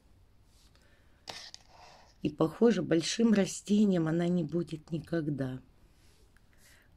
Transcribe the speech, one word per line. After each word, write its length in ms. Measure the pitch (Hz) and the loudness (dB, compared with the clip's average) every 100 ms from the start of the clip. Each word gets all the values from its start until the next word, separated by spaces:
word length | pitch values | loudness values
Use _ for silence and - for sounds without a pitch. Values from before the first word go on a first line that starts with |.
| _ _ _ _ _ _ _ _ _ _ _ _ - - - - _ - - - - _ | _ _ _ _ _ _ _ _ _ _ _ _ -18 -18 -18 -20 _ -20 -20 -20 -20 _
И, 80 | - | -6
похоже, 500 | - 160 - 233 185 | 0 -2 2 2 2
большим 540 | 139 165 160 - 233 | 2 0 0 0 2
растением 720 | 202 185 - - 208 208 180 160 | 4 2 -4 0 2 4 4 2
она 200 | 165 175 | 0 0
не 160 | 180 | 0
будет 460 | 151 165 165 156 - | -2 -4 -4 -8 -8
никогда. 680 | 165 - 170 156 139 131 127 - _ _ _ - _ _ _ _ _ - - _ | -10 -4 -4 -4 -4 -6 -8 -14 _ _ _ -20 _ _ _ _ _ -20 -20 _